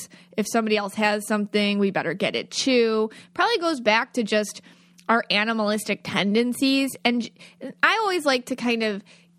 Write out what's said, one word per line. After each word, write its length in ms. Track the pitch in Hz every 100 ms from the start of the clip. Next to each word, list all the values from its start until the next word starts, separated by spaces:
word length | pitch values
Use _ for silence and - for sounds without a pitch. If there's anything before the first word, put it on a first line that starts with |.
| - - - -
If 100 | 202
somebody 280 | 233 220 208
else 180 | 202
has 320 | 214 214 214 208
something, 540 | 214 208 208 202 202
we 100 | 196
better 240 | 165 165
get 220 | 180 185 113
it 160 | -
too. 580 | - 277 247 226 220 220 - -
Probably 240 | - 381 466
goes 220 | 330 285
back 320 | 220 220 262
to 100 | 254
just 400 | 208 214 208 - - - _ - -
our 160 | 220 -
animalistic 720 | 202 214 226 208 214 214 202
tendencies. 920 | - - 196 214 247 240 269 269 269 -
And 240 | 240 240 214 - - _ 269 -
I 160 | 320 403
always 220 | 415 359
like 220 | 285 254 247
to 100 | 254
kind 280 | 240 233
of 180 | 220 202 - - _